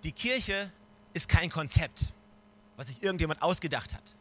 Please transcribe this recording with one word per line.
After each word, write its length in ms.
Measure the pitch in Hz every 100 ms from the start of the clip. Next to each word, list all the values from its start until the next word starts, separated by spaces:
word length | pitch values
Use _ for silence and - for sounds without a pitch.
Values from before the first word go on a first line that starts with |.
die 80 | 160
Kirche 600 | - 240 254 202 196 202 - - - -
ist 160 | 170 -
kein 220 | - 170
Konzept, 560 | 160 147 - 156 - - - - - - - - -
was 100 | 139
sich 160 | 127
irgendjemand 400 | 196 185 160 151
ausgedacht 500 | 160 180 160 135 -
hat. 240 | - - -